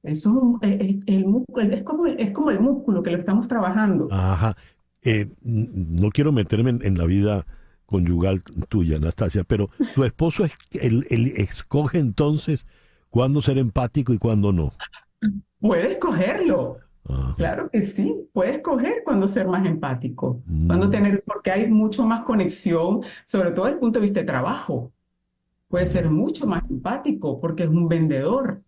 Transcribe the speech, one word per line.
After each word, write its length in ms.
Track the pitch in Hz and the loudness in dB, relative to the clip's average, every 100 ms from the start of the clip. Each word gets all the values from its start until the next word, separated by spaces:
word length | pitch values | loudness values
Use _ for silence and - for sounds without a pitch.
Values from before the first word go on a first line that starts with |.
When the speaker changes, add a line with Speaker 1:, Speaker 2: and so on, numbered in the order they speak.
Speaker 1:
Eso 260 | 151 156 208 | -6 -2 2
es 60 | 254 | 4
un, 240 | 247 240 | 4 2
es, 200 | 208 202 | 0 0
es, 140 | 196 196 - | 0 -2 2
el 200 | 190 190 | 2 4
músculo, 480 | 233 254 247 208 | 2 0 -2 0
es 100 | - | 0
como, 220 | - 311 330 | -4 -2 0
es 240 | - 208 | 0 -4
como 180 | - 294 | 0 0
el 80 | 196 | 2
músculo 440 | 247 277 - 180 | 2 2 0 -2
que 80 | 170 | 0
lo 60 | 175 | -2
estamos 300 | 175 208 233 | 0 0 0
trabajando. 600 | 240 185 214 214 156 - | -2 0 0 0 0 0
Speaker 2:
Ajá. 440 | 98 92 92 110 101 - _ _ _ | 0 0 2 0 -2 -14 _ _ _
Eh, 260 | 127 107 101 - 120 | 0 0 -2 -8 -4
n-, 240 | 113 - 95 82 85 | -4 -2 -4 -2 0
no 80 | 104 | 2
quiero 220 | 127 147 | 2 2
meterme 400 | 135 98 107 127 | 2 2 2 2
en, 140 | 120 104 | 0 0
en 120 | 90 | 0
la 80 | 82 | 2
vida 400 | 95 104 101 - - - _ _ | 2 2 0 -4 -16 -20 _ _
conyugal 580 | 98 87 85 95 95 - - - | 0 2 2 2 0 -4 -10 -2
tuya, 280 | 104 82 76 | 0 2 0
Anastasia, 460 | 78 - 98 104 | -2 -2 -2 -2
pero 260 | 87 101 101 - 247 - | 0 0 -2 -2 -2 2
tu 80 | |
esposo 400 | 123 - 165 - 170 | 0 0 -2 0 -2
es 80 | - - 156 | -2 -12 -4
el, 240 | 131 117 - | 0 0 0
el 180 | 117 123 | 0 0
escoge 720 | - 98 - - 143 147 175 | 0 -4 -6 -4 -2 0 0
entonces 680 | 131 98 147 151 - 147 - _ _ _ _ | 0 2 0 0 -2 -6 -6 _ _ _ _
cuándo 320 | 117 131 143 | 0 2 2
ser 160 | 147 135 | 2 0
empático 560 | 123 131 123 151 131 | 0 0 0 -2 0
y 40 | 110 | 0
cuándo 340 | 117 107 101 | 2 2 4
no. 220 | 90 73 - - - _ _ 214 202 - _ | 2 0 -4 -18 -20 _ _ -4 -4 -12 _
Speaker 1:
Puede 340 | 214 175 233 | 0 2 0
escogerlo. 840 | 381 349 - 190 415 330 131 113 - _ _ - | -2 -2 0 0 0 0 0 -2 -10 _ _ -6
Speaker 2:
Ajá. 300 | - 127 - | -4 -4 -2
Speaker 1:
Claro 320 | 165 - - | -2 -2 -2
que 140 | 220 | -2
sí, 320 | 202 - 285 - - | -2 -2 -2 -4 -6
puede 220 | 208 190 302 | -2 0 -2
escoger 480 | 349 262 294 480 | -2 -2 0 -2
cuándo 240 | 453 214 196 | 0 0 2
ser 180 | 196 185 | 0 0
más 180 | 185 185 | 0 0
empático, 760 | 160 143 127 131 - - 123 - 78 82 | 0 -4 -4 -6 -6 -6 -6 -4 0 2
cuándo 200 | 180 202 | 4 2
Speaker 2:
Mm. 40 | |
Speaker 1:
tener, 320 | 208 202 202 - | 2 2 2 -2
porque 260 | - - | -6 -2
hay 160 | 190 226 | 0 4
mucho 360 | 214 214 214 220 | 4 2 0 0
más 180 | 226 247 | 0 0
conexión, 760 | 214 160 - 190 165 175 214 - - - | 0 0 -2 0 0 0 -2 -4 -16 -4
sobre 260 | 202 175 | 0 0
todo 140 | 170 220 | 0 -2
desde 100 | 311 | 0
el 40 | |
punto 200 | 233 226 | 0 2
de 40 | |
vista 180 | 202 190 | 0 0
de 40 | 151 | -2
trabajo. 680 | 131 147 277 - 127 120 _ _ _ _ _ _ _ _ | -2 -2 -4 -6 -6 -6 _ _ _ _ _ _ _ _
Puede 180 | 180 180 | 0 0
ser 180 | 180 165 | 2 2
Speaker 2:
Ujú. 80 | 156 | 2
Speaker 1:
mucho 320 | 262 311 247 | 0 -2 -2
más 160 | 165 - | -2 -4
empático 680 | 131 185 269 302 - 151 123 | -6 -4 -4 -2 -2 -4 -4
porque 220 | 165 160 | -4 -2
es 60 | 165 | 2
un 180 | 165 170 | 2 2
vendedor. 720 | 165 156 131 147 254 254 190 | 2 2 0 0 0 -2 -6